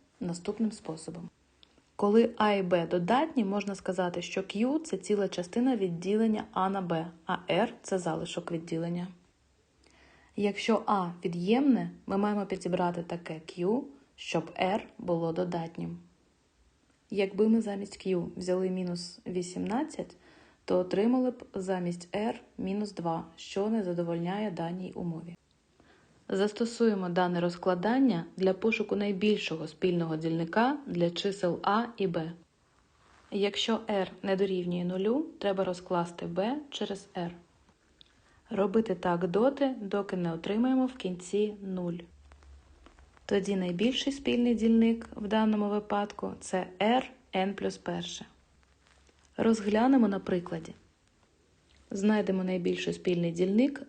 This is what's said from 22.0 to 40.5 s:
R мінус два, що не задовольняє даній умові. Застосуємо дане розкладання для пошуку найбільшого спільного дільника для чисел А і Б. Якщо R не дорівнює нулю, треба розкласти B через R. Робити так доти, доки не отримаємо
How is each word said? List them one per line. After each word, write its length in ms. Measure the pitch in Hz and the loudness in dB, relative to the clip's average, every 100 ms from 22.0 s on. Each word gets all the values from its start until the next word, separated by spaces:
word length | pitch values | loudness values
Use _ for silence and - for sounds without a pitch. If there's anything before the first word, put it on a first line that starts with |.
| - 202 | -6 -4
R 180 | 226 - - - | -4 -4 -10 -8
мінус 360 | 185 208 208 | -4 -4 -4
два, 320 | 185 170 165 - - | -4 -4 -4 -6 -14
що 340 | - 196 208 | -8 -2 0
не 140 | 226 | 0
задовольняє 680 | 180 175 170 170 175 202 214 | 0 -2 -2 -2 -2 -2 -4
даній 400 | 165 170 185 185 - | -4 -6 -6 -8 -6
умові. 400 | 175 160 170 175 _ _ _ _ _ _ _ _ - | -6 -6 -10 -16 _ _ _ _ _ _ _ _ -4
Застосуємо 800 | 190 208 208 233 - 226 196 180 | 0 0 0 -2 2 2 2 0
дане 320 | 175 180 170 | 2 2 2
розкладання 840 | 175 175 185 180 202 254 262 170 - - | 0 0 0 2 2 4 4 2 -2 0
для 160 | 190 | 2
пошуку 420 | 185 220 220 202 196 | 2 2 0 0 0
найбільшого 720 | 208 185 208 202 - 160 156 | 0 2 4 2 0 -6 -8
спільного 480 | - 185 175 165 156 | -2 2 2 0 0
дільника 640 | 165 165 165 208 247 285 - | 0 0 0 2 2 2 -4
для 220 | 175 170 | 0 0
чисел 500 | 170 202 190 175 - | 0 -4 -2 -2 0
А 220 | 196 208 233 - | 2 2 0 -2
і 100 | 190 | -2
Б. 240 | 165 160 170 _ _ _ _ _ _ _ - - | -2 -6 -10 _ _ _ _ _ _ _ -20 -8
Якщо 480 | 208 202 - - 220 220 | -2 0 0 0 -2 0
R 200 | 202 180 - | -2 -2 -4
не 120 | 196 190 | 0 2
дорівнює 500 | 196 185 175 175 175 | 2 0 -2 -2 -2
нулю, 400 | 185 202 269 320 - | 0 0 0 -2 -4
треба 240 | 202 190 | -2 0
розкласти 600 | 185 180 - 180 170 - 170 | 0 -4 -2 -2 -2 -6 -6
B 280 | 170 214 294 294 | -2 -2 -2 -6
через 400 | - 208 190 - 185 | -6 -6 -6 -10 -8
R. 160 | 175 170 - _ _ _ _ _ _ _ _ _ - | -8 -8 -20 _ _ _ _ _ _ _ _ _ -4
Робити 460 | 196 196 220 220 180 | 0 2 2 2 0
так 320 | 185 175 185 | 0 0 2
доти, 480 | 196 262 277 269 240 | 4 4 4 0 -2
доки 360 | 196 202 196 185 | -4 -4 -2 -2
не 160 | 170 | -2
отримаємо 520 | 165 190 | -2 -2